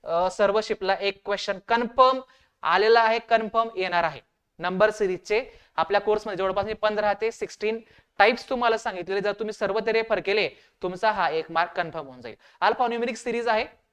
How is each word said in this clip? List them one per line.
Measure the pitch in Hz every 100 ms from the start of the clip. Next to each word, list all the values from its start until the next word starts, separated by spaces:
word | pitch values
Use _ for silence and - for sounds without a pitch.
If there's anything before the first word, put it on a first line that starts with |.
अ, | - 165 185
सर्व | 185 202 208
शिफ्टला | 208 214 190
एक | 190 202 196 -
क्वेश्चन | 202 - 196 -
कन्फर्म | 233 240 247 254 262 262 _ _ _
आलेला | - 180 214 233
आहे, | 226 233
कन्फर्म | 226 226 220 226 226 185
येणार | 185 175
आहे. | 165 135 _ _ _ -
नंबर | 170 185 214
सिरीजचे | 208 202 180 - 208 262 - _ -
आपल्या | 165 196
कोर्समध्ये | 214 214 214 185
जवळपास | 190 190 202
मी |
पंधरा | 214 214 208 208
ते | 202 226
सिक्स्टीन | 226 202 - 214 226 - _ _ -
टाइप्स | 208 240 -
तुम्हाला | 254 240 220
सांगितलेले, | 226 190 - 196
जर | 202
तुम्ही | 202 214
सर्व | 214 196 208
ते | 220
रेफर | 220 226 202
केले | 180 208 170 - _ _
तुमचा | 180 180 220
हा | 196 165
एक | 160 160
मार्क | 165 170
कन्फर्म | 180 165 160 139
होऊन | 127
जाईल. | 120 104 _ _
अल्फान्यूमेरिक | 190 220 240 233 240 226
सिरीज | 254 233 240
आहे | 220 - _ _